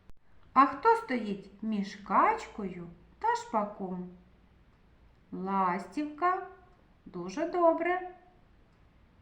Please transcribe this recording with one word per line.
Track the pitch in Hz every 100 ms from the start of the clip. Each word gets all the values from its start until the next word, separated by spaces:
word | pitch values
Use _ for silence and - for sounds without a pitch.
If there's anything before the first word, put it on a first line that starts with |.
| - - - - -
А | - 277
хто | 277 453 453
стоїть | - 247 208 190 - -
між | 220 214 196 -
качкою | - 208 370 453 - - 196 175 170 - - -
та | 440 480
шпаком? | - 226 202 - 190 180 180 - - - - _ _ _ _ _ - _ _
Ластівка. | 180 185 196 185 175 196 - 302 - 359 370 - - - - _ _ -
Дуже | 180 175 202 330
добре. | 359 339 320 339 359 359 - - - - _ _ _ _ _ _ _